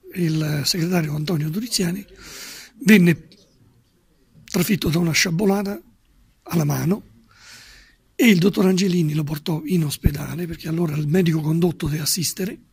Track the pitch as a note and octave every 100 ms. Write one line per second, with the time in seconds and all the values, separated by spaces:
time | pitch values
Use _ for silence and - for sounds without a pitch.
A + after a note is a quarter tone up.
0 | - F3+ E3 D#3 D3+ D3 C3 F#3 E3+ F#3
1 | D3+ D3+ D3+ E3 D#3 F3 A#3+ - F3 F#3
2 | - - - - - - - - - G#3
3 | F3 D#3+ - - _ _ _ _ _ _
4 | _ _ _ - - F3+ E3+ F#3+ F3 D#3
5 | E3+ C#3 F#3+ E3 G3+ G3 G3 - - _
6 | _ _ _ _ - E3+ D3 C#3 C#3 G#3
7 | - - _ _ - - - - _ _
8 | _ - A#3+ F3+ F#3 F#3+ F#3+ F#3+ G3 F3
9 | D#3 D3+ D3 D3+ - D#3 D4+ F3+ D3+ -
10 | - C#3+ C#3 C#3+ F3 E3 D#3 E3 E3+ D3
11 | D3 F3+ E3+ D#3+ D3+ E3 F3 D#3 D#3 D#3
12 | D3 - C#3+ - F#3 - _